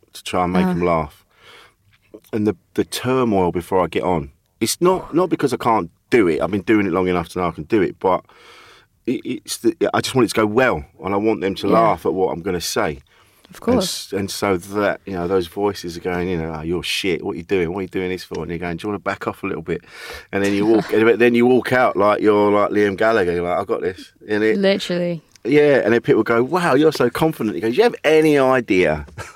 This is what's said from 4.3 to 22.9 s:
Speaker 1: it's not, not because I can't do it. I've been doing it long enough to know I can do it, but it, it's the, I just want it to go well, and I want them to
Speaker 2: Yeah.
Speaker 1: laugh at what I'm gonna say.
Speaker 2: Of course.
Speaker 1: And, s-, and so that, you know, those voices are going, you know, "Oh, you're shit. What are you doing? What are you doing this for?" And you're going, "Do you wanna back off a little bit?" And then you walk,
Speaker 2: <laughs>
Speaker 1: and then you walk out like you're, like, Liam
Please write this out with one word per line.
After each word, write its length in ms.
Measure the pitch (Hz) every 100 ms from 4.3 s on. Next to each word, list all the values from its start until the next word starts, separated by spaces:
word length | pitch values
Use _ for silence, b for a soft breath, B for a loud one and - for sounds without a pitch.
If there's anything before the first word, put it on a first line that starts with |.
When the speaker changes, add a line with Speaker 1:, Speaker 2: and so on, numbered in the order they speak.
| _ _ _
Speaker 1:
it's 220 | 117 -
not, 320 | 180 180 - 156
not 140 | 180
because 240 | 156 135
I 40 | 120
can't 320 | 123 107 85 _ _
do 180 | 123 90
it. 140 | 76
I've 100 | 85
been 100 | 101
doing 240 | 101 107 98
it 40 |
long 160 | 90 92
enough 220 | 90 85
to 100 | 92
know 80 | 87
I 40 |
can 120 | 80 76
do 160 | 110
it, 180 | 87 -
but 260 | 95 90 - B B B B B B _ -
it, 120 | 131 -
it's 320 | 127 - -
the, 180 | 117 - 101 113
I 60 |
just 120 | -
want 120 | 131 107
it 20 |
to 60 | 113
go 100 | 107
well, 400 | 110 127 80 - -
and 80 | 92 101
I 20 |
want 240 | 110 107
them 140 | 95 95
to 120 | 98
Speaker 2:
Yeah. 60 |
Speaker 1:
laugh 320 | 110 110 87 98
at 80 |
what 180 | 92 90
I'm 120 | 78
gonna 180 | 92 87
say. 380 | - 123 92 71 _ b b b _
Speaker 2:
Of 100 | -
course. 520 | - 247 185 - -
Speaker 1:
And, 160 | 196 -
s-, 180 | - 104
and 140 | 90
so 140 | 95 101
that, 260 | 101 - -
you 60 |
know, 140 | 92 87
those 200 | 95 85
voices 500 | 104 101 98 87 82
are 40 |
going, 280 | 90 90 90
you 80 | 87
know, 160 | 80 78
"Oh, 60 |
you're 220 | 80 87
shit. 420 | - - 95 82 95
What 80 |
are 40 | 87
you 60 |
doing? 300 | 82 98 82
What 60 | 98
are 20 |
you 60 | 92
doing 220 | 98 92
this 140 | 90
for?" 200 | - 90
And 60 | 80
you're 80 | 85
going, 180 | 87 85
"Do 60 | 107
you 40 |
wanna 100 | 101
back 260 | 98 95 110
off 140 | -
a 60 | 98
little 160 | 82
bit?" 200 | 82 82 B B B B B
And 120 | 98 101
then 80 |
you 140 | 101 107
walk, 260 | 110 -
Speaker 2:
<laughs> 0 |
Speaker 1:
and 260 | 107 113 104
then 140 | 120
you 140 | 120 120
walk 260 | 127 -
out 240 | 127 120 90
like 240 | 104 104
you're, 300 | 104 104 104
like, 180 | 104 101
Liam 260 | 104 104